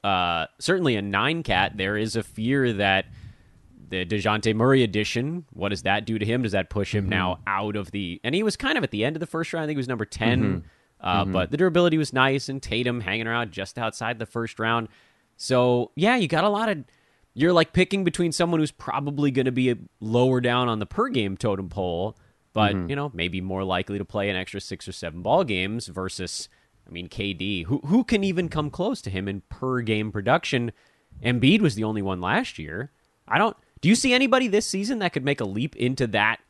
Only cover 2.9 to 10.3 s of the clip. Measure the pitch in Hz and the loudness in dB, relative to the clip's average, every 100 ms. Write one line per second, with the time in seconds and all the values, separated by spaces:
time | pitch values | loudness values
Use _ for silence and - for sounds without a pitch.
2.9 | 95 95 - - - - _ _ - - | 2 0 -14 -18 -20 -20 _ _ -20 -8
3.9 | 92 90 104 104 107 110 107 123 135 117 | -6 -2 0 0 2 2 2 4 6 4
4.9 | 101 104 120 135 175 160 - 98 98 95 | 0 -2 -2 -4 -6 -10 -6 -4 -2 0
5.9 | 101 107 110 104 120 117 95 92 104 98 | 0 0 -2 0 0 0 0 -2 -4 -2
6.9 | 104 95 92 92 - - 98 107 104 95 | -2 0 0 0 -2 -2 -2 -2 -4 -6
7.9 | 101 90 90 117 165 214 - 254 311 156 | -6 -6 -6 -2 0 0 -2 -2 -2 -2
8.9 | 104 117 160 165 160 165 170 151 151 123 | 0 -2 -2 -6 -6 -4 -4 -4 -4 -4
9.9 | 120 107 - 113 | -4 -6 0 2